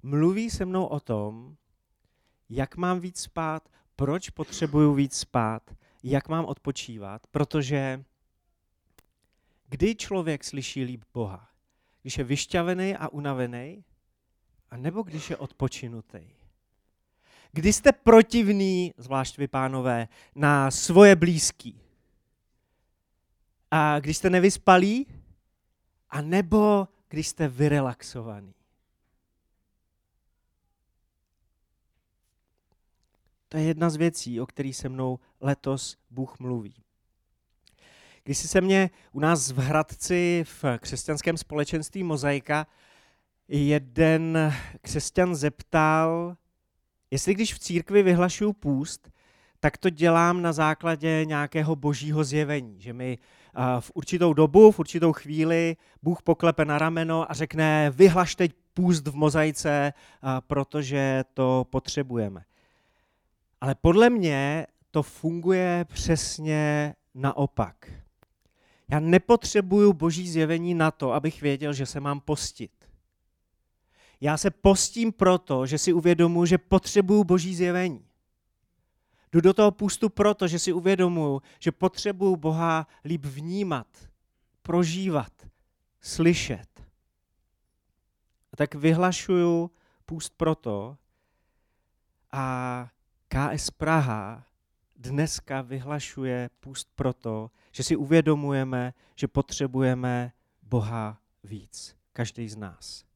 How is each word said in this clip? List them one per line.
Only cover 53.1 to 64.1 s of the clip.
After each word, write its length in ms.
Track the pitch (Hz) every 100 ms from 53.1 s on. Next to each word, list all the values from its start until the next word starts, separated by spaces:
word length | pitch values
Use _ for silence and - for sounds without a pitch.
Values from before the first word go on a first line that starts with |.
| 120 _ _ _
a, 280 | - 127 123
v 100 | -
určitou 400 | - - 175 175
dobu, 380 | 147 156 170 214
v 80 | 202
určitou 340 | 156 170 165
chvíli 640 | 156 139 151 160 165 165 160 _ _
Bůh 180 | 156 175
poklepe 440 | - 160 170 156
na 120 | 151 147
rameno 540 | 160 165 160 165 160
a 20 |
řekne: 580 | 139 156 156 156 156 147
„Vyhlaš 440 | 131 190 175 175
teď 180 | - 175 - _
půst 340 | - 180 165 143
v 80 |
Mozaice, 800 | 139 151 156 156 147 160 147 143 - - _
a, 200 | 131 131
protože 840 | _ 139 135 151 135 139 135 131 131
to 340 | - 127 131 123
potřebujeme.“ 760 | 131 - - 135 120 104 95 - _ _ _ _ _ _ _ _ _ _ _
Ale 140 | 131
podle 340 | 139 165 185
mě 580 | 240